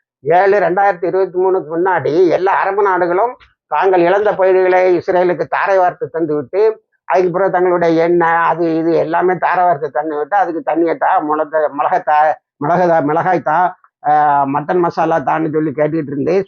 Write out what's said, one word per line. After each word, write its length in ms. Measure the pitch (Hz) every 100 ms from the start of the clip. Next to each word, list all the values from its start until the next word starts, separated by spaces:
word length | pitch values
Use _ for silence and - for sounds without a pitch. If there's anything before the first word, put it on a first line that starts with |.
| _ _
ஏழு, 360 | 135 175 196 202
ரெண்டாயிரத்தி 460 | 170 180 202 175
இருபத்தி 340 | 175 185 185 180
மூணுக்கு 400 | 185 180 151 165
முன்னாடி 500 | 190 170 139 160 175
எல்லா 240 | - 190
அரபு 300 | 151 180 196
நாடுகளும் 540 | 202 180 175 180 240 254 _ _ -
தாங்கள் 340 | 151 190 180
இழந்த 340 | 170 202 208
பகுதிகளை 600 | 180 185 185 185 185 185 175
இஸ்ரேலுக்கு 480 | - 180 180 160 156
தாரை 300 | 139 180 190
வார்த்து 300 | 180 180 143
தந்து 260 | 160 160
விட்டு, 480 | 151 123 185 220 220 _ _
அதுக்கு 260 | - 175 180
பிறகு 200 | 175 190
தங்களுடைய 520 | 180 180 175 170 165
எண்ணெய் 260 | 170 175 165
அது 480 | 170 165 165 170 160
இது 160 | 165
எல்லாமே 440 | 156 151 170 180 175
தாரை 280 | 156 175
வார்த்து 260 | 180 160 151
தந்து 280 | 151 156 147
விட்டு, 180 | 147 202
அதுக்கு 360 | 175 160 147
தண்ணியை 240 | 160 165 147
தா, 220 | 151 185
முளத்த-, 520 | 151 156 156 156 147
மிளகை 300 | 139 165 175
தா, 360 | - 151 156 - _ -
மிளகு 320 | 147 175 175
தா, 120 | 165
மிளகாய் 420 | 147 165 185 180
தா, 340 | 151 160 180 - _ _ 147
ஆஹ், 400 | 151 151 143 135
மட்டன் 320 | 147 151 180
மசாலா 400 | 170 175 160 165
தான்னு 340 | 147 156 160
சொல்லி 180 | 156 156
கேட்டுக்கிட்டு 360 | 135 151 160 139
இருந்து 380 | 143 135 190